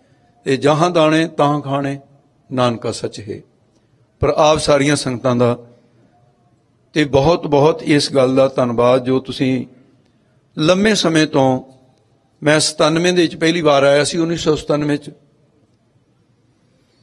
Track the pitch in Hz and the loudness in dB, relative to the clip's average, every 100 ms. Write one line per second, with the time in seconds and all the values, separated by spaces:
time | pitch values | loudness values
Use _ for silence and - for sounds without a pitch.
0 | _ _ _ _ - 135 143 151 175 170 | _ _ _ _ -4 0 2 2 2 2
1 | 156 156 165 160 143 147 135 139 139 143 | 2 2 0 0 0 0 -4 -6 -6 -8
2 | - _ _ _ - 127 123 113 117 104 | -14 _ _ _ -8 -2 -2 -2 -6 -8
3 | 110 - 104 101 - _ _ _ _ _ | -10 -12 -14 -14 -16 _ _ _ _ _
4 | _ - 143 147 151 156 - 147 143 143 | _ -6 -2 2 2 2 2 2 2 -2
5 | 135 120 131 120 120 120 - _ _ _ | -4 -4 -2 0 0 -2 -8 _ _ _
6 | _ _ _ _ _ _ _ _ _ 160 | _ _ _ _ _ _ _ _ _ -4
7 | 147 135 147 175 170 143 151 165 - 147 | 0 2 2 0 0 2 2 2 0 0
8 | - 135 131 131 135 139 123 117 120 131 | 0 0 2 2 2 0 -2 2 2 2
9 | 127 131 131 123 131 127 120 - _ _ | 0 -4 -4 -4 -2 -4 -6 -16 _ _
10 | _ _ _ _ _ - 156 185 208 208 | _ _ _ _ _ -4 0 2 2 0
11 | 175 160 156 151 135 127 - - _ _ | 0 2 2 2 2 0 -6 -20 _ _
12 | _ _ _ - 151 156 - - 156 165 | _ _ _ -6 0 0 0 -2 0 0
13 | 175 180 160 160 151 175 156 139 139 143 | 0 0 0 0 -2 0 2 2 4 2
14 | 139 175 165 165 165 143 - 147 147 143 | 0 -2 -4 -4 -2 -2 -2 -4 -2 -4
15 | 147 - _ _ _ _ _ _ _ _ | -8 -20 _ _ _ _ _ _ _ _
16 | _ _ _ _ _ _ _ _ _ _ | _ _ _ _ _ _ _ _ _ _